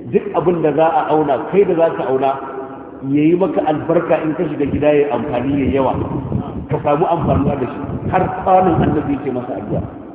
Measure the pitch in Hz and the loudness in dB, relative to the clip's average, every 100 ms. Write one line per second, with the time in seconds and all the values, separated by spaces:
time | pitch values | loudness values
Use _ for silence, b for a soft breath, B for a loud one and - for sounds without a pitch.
0 | 120 151 - 170 160 170 151 143 160 156 | -2 -2 -2 -2 0 2 0 2 2 2
1 | 139 156 143 123 107 190 185 165 165 - | 2 2 2 0 2 2 4 4 2 0
2 | 139 131 135 135 - - - - - - | -2 0 0 -2 -6 -10 -12 -14 -14 -10
3 | 135 147 156 175 185 147 151 151 - 175 | -2 2 4 4 2 0 0 -2 2 0
4 | - 160 156 143 160 139 135 135 147 147 | 2 0 0 -2 -4 -2 -2 2 4 4
5 | 143 120 113 120 135 143 127 135 127 90 | 2 0 -2 -2 -2 0 0 2 2 0
6 | - - - - - - - 147 147 147 | -4 -4 -4 -4 -4 -8 -4 -2 0 2
7 | 214 - 185 135 139 139 120 - - - | 2 0 0 0 0 -2 -4 -6 -8 -6
8 | - 185 - - 190 185 185 156 143 147 | -2 0 0 -2 4 4 4 2 2 0
9 | 139 139 135 123 120 104 104 - - - | 0 -2 -2 -4 -6 -8 -4 -6 -6 -12
10 | - | -18